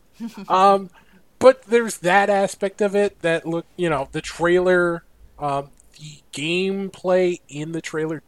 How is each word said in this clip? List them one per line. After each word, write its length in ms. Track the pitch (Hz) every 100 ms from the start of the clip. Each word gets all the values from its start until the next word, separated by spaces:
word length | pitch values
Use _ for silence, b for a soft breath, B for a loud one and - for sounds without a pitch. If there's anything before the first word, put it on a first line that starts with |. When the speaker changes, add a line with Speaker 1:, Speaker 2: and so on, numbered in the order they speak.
| _ _
Speaker 1:
<laughs> 300 | 226 208 196
Speaker 2:
Um, 420 | 185 196 196 190 b b b _ _
but 240 | 254 262
there's 360 | - 233 226 -
that 300 | 175 196 202
aspect 520 | 202 196 - 196 -
of 160 | 202 202
it 240 | 202 -
that 260 | 165 165 160
look, 200 | 170 - -
you 120 | 175
know, 200 | 143 135
the 100 | 156
trailer, 840 | - - 170 180 180 180 175 170 - _ - -
um, 320 | 143 139 139 _ _ -
the 220 | 151 151 _
gameplay 1080 | - 151 175 190 196 190 - 185 185 180 180 _
in 220 | 143 156
the 100 | 165
trailer 400 | - 160 156 156